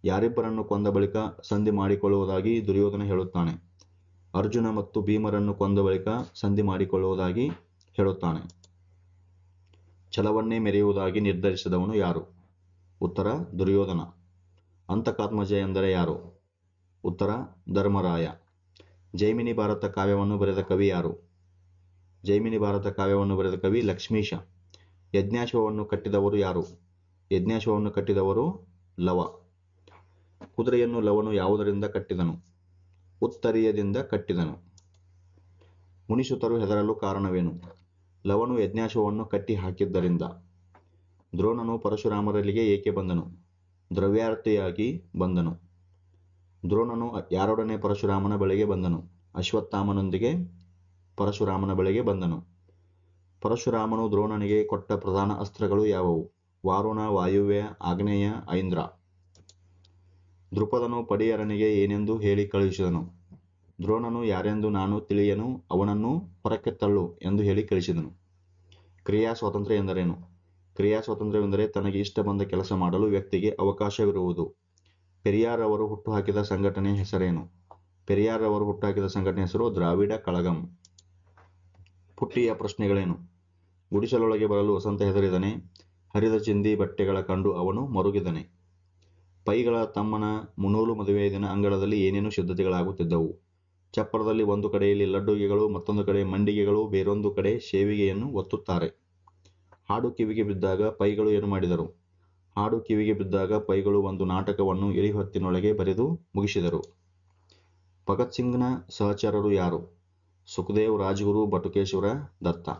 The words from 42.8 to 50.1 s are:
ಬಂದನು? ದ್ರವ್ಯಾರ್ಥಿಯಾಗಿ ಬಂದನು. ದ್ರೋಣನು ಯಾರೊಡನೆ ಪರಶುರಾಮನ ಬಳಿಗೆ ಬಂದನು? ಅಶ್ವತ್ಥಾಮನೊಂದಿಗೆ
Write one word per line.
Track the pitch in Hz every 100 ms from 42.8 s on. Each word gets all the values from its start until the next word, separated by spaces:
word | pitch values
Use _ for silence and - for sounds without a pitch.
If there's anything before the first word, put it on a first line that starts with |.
| 107
ಬಂದನು? | 95 92 87 - - _ _ _ _ _ 90
ದ್ರವ್ಯಾರ್ಥಿಯಾಗಿ | 98 107 113 110 - 104 92 90 113 165 - 85
ಬಂದನು. | 92 90 85 85 - _ _ _ _ _ _ _ _ _ 87
ದ್ರೋಣನು | 101 120 117 117 110 -
ಯಾರೊಡನೆ | 92 101 110 110 107
ಪರಶುರಾಮನ | 104 101 101 98 98 104
ಬಳಿಗೆ | 98 95 104
ಬಂದನು? | 92 90 82 - _ _ 87
ಅಶ್ವತ್ಥಾಮನೊಂದಿಗೆ | 92 110 90 101 101 98 95